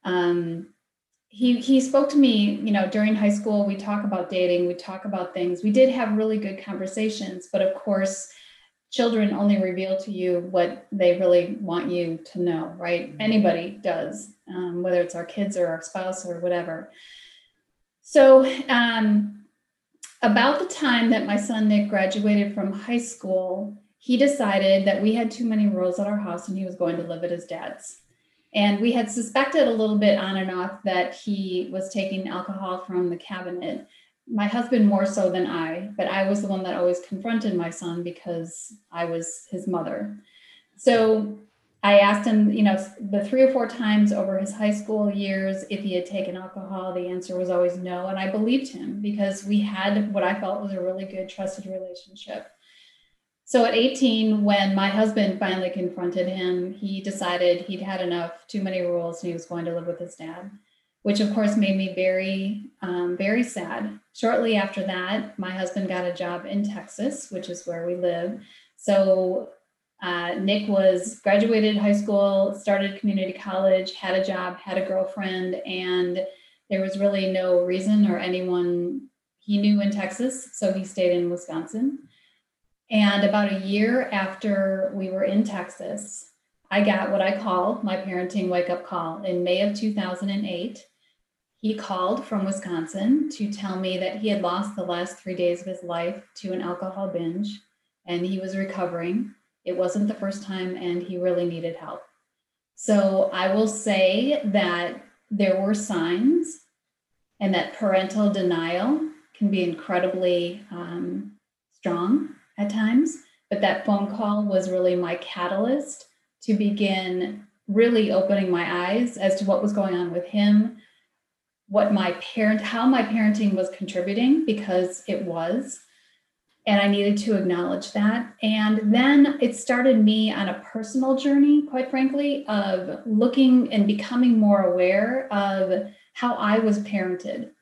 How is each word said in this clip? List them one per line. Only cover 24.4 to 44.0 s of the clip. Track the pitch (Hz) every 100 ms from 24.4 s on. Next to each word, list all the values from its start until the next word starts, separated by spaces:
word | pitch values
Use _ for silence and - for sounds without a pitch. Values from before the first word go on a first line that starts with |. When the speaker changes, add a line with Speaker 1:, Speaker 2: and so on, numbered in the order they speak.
| 214 196 196 196 196
Speaker 1:
that | 190
we | 208
had | 226 226
too | -
many | 233 214 208
rules | 185 180 175
at | 202
our | 208
house | 190 175 -
and | 190
he | 190
was |
going | 180 170 165
to |
live | 170 165
at | 175
his | 175
dad's. | - 165 - - - - _ _ _ _ _
And | 208 202 202
we | 233
had | 240 214
suspected | 240 220 269 277 320 247
a |
little | 226 214 214
bit | 208 -
on | 190 196
and | 185
off | 180 190 -
that | 196 180 180
he | - - 196 190 180 -
was | 185 190
taking | 208 190 190 185
alcohol | 180 180 190 190 185
from | - 180 180
the | 170
cabinet. | - 185 180 180 175 - - _ _ _ -
My | 220 208
husband | 226 233 247 208
more | 196 190
so | - 185
than | 180 175
I, | 170 160 170 202 -
but | 185
I | 190 196
was | 208
the | 196
one | 190
that | 185 175
always | 180 180
confronted | - 190 233 226 214 175
my | 170
son | 170 180 170
because | 175 170 - 165 165 - - 220 _
I | 170
was | 170 165 165 - -
his | 185 185
mother. | 170 160 - 208 - _ _ _ _ _ _
So | - 233 220 220 208 - - _ _ _
I | 202 202
asked | 202 208 240
him, | 214 208
you | 226
know, | 208 190 - - 196
the | 202
three | - 254
or | 262
four | 262 226
times | - 214 208